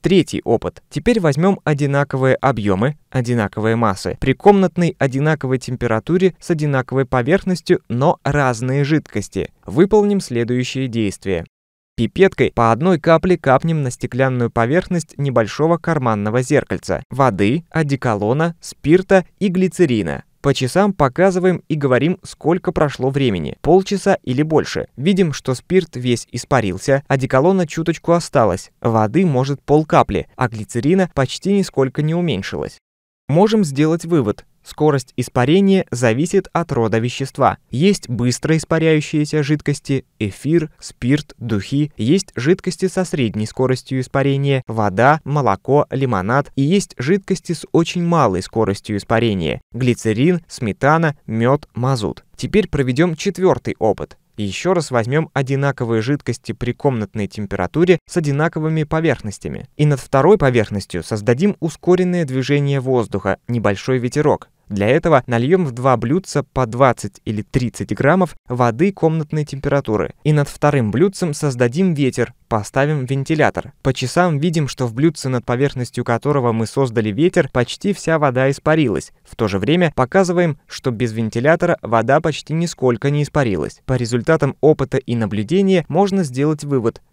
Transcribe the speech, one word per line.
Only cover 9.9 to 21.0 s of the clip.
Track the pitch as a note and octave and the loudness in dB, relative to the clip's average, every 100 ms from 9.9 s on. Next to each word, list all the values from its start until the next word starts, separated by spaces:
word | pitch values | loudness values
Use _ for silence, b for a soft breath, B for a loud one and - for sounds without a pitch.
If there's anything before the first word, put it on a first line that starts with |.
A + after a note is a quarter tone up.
| G#3+ G2+ F#3 | 4 2 0
следующие | - A#2 A#2 B2 B2+ C3 C3 | -2 -4 -2 -2 -4 -6 -6
действия. | A2+ G#2 - - F2 E2 _ _ _ _ - | -2 -4 -4 -4 -4 -6 _ _ _ _ -4
Пипеткой | A2+ - F#3+ - B2 | -4 2 0 2 -2
по | - A2+ | 2 2
одной | A2+ E3+ F3 | 2 2 0
капле | - E3 F#3 F3 | 2 2 2 0
капнем | - C3 E3 D#3+ | 2 2 2 -2
на | C3 | -4
стеклянную | - A#2+ B2 C3 B2+ A#2 | -6 -8 -2 0 0 -2
поверхность | - A#2 D3+ - F3 - - | 0 0 0 0 -4 -6 -6
небольшого | C#3+ B2 G#2+ - D#3 E3+ | -2 0 0 0 0 0
карманного | - D#3 B2 G#2+ G#2 A#2+ | 0 0 0 0 0 -2
зеркальца | B2 C#3+ - F#2+ - F2+ - | 0 0 0 -6 -4 -6 -6
воды, | B2+ C3 G2 G2+ D3+ - | 0 0 2 2 0 -4
одеколона, | D#3+ D3+ C#3 B2+ G#2 G#2 C#3 E3+ E3 | -4 -2 -2 -2 -2 0 0 -2 -4
спирта | - - C#3 F3 F#3 F#3+ - - | -16 -8 2 2 4 2 2 -4
и | G3+ | -2
глицерина. | F3+ F#3 - E3 A2+ E2+ C#2 - _ | 0 0 2 0 2 -2 -6 -10 _
По | C#3+ | -2
часам | C3+ B2+ F3+ G3+ | 0 0 2 0
показываем | F#3+ | 2